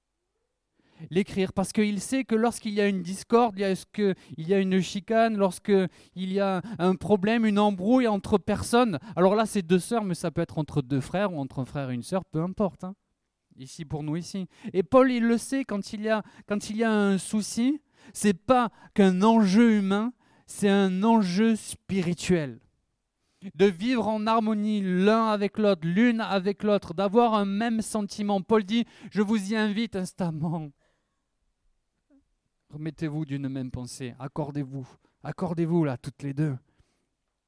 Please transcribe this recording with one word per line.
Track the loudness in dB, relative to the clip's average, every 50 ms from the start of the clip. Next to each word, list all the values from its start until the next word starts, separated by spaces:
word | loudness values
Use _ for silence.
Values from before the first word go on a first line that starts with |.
| _ _ _ _ _ _ _ _ _ _ _ _ _ _ _ _ _ _ _ -20 -10 -4
L'écrire, | -2 -2 -2 0 0 -2 -2 -2 -2
parce | -2 -4 -2 0
qu'il | 0 0 2 0 -4
sait | -4 -2 -2 -2 -2
que | 0 0
lorsqu'il | 0 0 0 -2 -4 -8 -6 -2
y | 0
a | 0
une | 0 0 -2 -4
discorde, | -6 -8 -10 -4 2 2 4 4 2 0 -2
il | -2
y |
a | -2 -2
ce | -2 -6
que, | _ -4 -2 0 0 0 -2 -6 -16 -14
il | -8 -2
y | 0 2
a | 2
une | 2 2 2 2
chicane, | 0 0 -4 -8 -6 -2 2 2 2 2 2
lorsqu'il | 2 0 0 -2 -2 -2 2 2 2 2 0 _ -10 -20 _ -12
y | -10 -6 -4 -2 0
a | 0 0 0 -2 -4 -6 -4 0
un | 2 2 2
problème, | 0 0 2 2 2 2 2 2 2 2
une | 2 2 4
embrouille | 2 2 2 0 0 2 4 4 4
entre | 2 0 -2 -2 0 0 0
personnes, | 0 0 -4 -4 -2 2 2 4 4 2 0 -4 -8 -6 0
alors | 2 4 4 4
là | 4 0
c'est | 0 -2 -2 0
deux | 2 2 2
sœurs, | 2 0 -2 -2 -2
mais | -2 -4
ça | -4 -4 -6
peut | -4 -4 -4
être | -4 -4 -6
entre | -6 -4 -2 -4
deux | -2 -2 -2 -4
frères | -4 -2 -4 -2 -2 -2 -4
ou | -4
entre | -8 -8 -6 -8
un | -8
frère | -6 -6 -8 -6 -6
et | -6
une | -8 -6
sœur, | -6 -6 -6 -6
peu | _ -6 -4
importe, | -4 -4 -4 -2 -4 -4 -4 -6 -14
hein. | -14 -14 _ _ _ _ _ _ _ _ _ _ _ _
Ici | -20 -18 -16 -14 -14 -12
pour | -10 -8 -8 -6
nous | -4 -6
ici. | -6 -6 -8 -8 -10 -10 -10 _ _ -12 -6 -4
Et | -4 0
Paul, | 4 4 4 6 4
il | 2 2 2
le | 2 0 0
sait, | -2 -4 -6 -6 -6
quand | -4 -6 -8 -8 -8 -10
il | -8 -4
y | -2
a, | -2 -4 -4 -8 -16 -16 -8
quand | -6 -6 -6 -6 -6
il | -4
y | -2 0
a | 2 2
un | 2 2 2 2 0
souci, | -2 -2 -4 -4 -4 -4 -2 -2 0 0 0 -2 _ _ _ _ _ -16 -6
c'est | -2 0 0 0
pas | 0 _ 2 2 2 2 -2 -4 _ -20 -4 2
qu'un | 4 4 4 4 4 6
enjeu | 6 6 6 6 6 6 6 6 6 6
humain, | 4 2 0 0 0 -2 -4 -6 _ _ _ _ _ _
c'est | -16 -6 -2 2 2
un | 4 4 4 2 2 2 4
enjeu | 4 4 4 4 2 2 2 4 2 2
spirituel. | 0 -2 -8 -14 -14 _ -4 -2 -2 0 0 -2 -2 0 0 0 0 0 -2 -8 -14 _ _ _ _ _ _ _ _ _ _ _ _ _ _ _ _ -18 -8 0
De | 4 4
vivre | 4 4 2 -2 -2 0 0 0
en | 0 -2 -2 0 0
harmonie | 0 2 2 0 0 0 0 -2 -2 -2 0
l'un | 0 2 4 4 4 4 4 4
avec | 2 0 0 -2 -2 -2 2
l'autre, | 2 2 2 2 0
l'une | -2 2 4 4 4 4 2
avec | -2 -2 -2 -2 0 -2 -4 -2 0
l'autre, | 0 0 0 0 -2 -4
d'avoir | -2 -2 2 4 4 4 4 4
un | 2 0
même | 0 -2 -2 -2 -2 -2 -4 -4
sentiment. | -4 -4 -6 -6 -6 -6 -6 -4 -2 -2 -2
Paul | 0 2 2 2 2
dit, | 2 -2 -2 -2 -2 -6 -20 -18 -6
je | -2 -2
vous | 0 0 0 -2 -2 -2
y | -2
invite | 0 0 0 0 -2 -4 -4 -4
instamment. | -6 -6 -6 -6 -6 -4 -4 -4 -4 -4 -4 -4 -6 -8 -10 -14 _ _ _ _ _ _ _ _ _ _ _ _ _ _ _ _ _ _ _ _ _ _ _ _ _ _ _ _ _ _ _ _ _ _ _ _ _ _ _
Remettez-vous | -14 -12 -10 -10 -8 -6 -6 -4 -4 -4 -6
d'une | -4 -6 -6 -6 -6
même | -6 -6 -8 -8
pensée, | -8 -10 -12 -12 -12 -12 -12 -12 -12 -12
accordez-vous, | -14 -12 -8 -8 -8 -6 -6 -6 -8 -8 -8 -12 -12 -14 -18 _ _ _ _ _ -14
accordez-vous | -12 -10 -6 -6 -6 -4 -2 -2 0 2 2 2
là | 0 -2 -6
toutes | -10 -14 -14 -10 -10
les | -8 -4
deux. | -4 -2 -4 -4 -6 _ _ _ _ _ _ _ _ _ _ _ _ _ _ _ _ _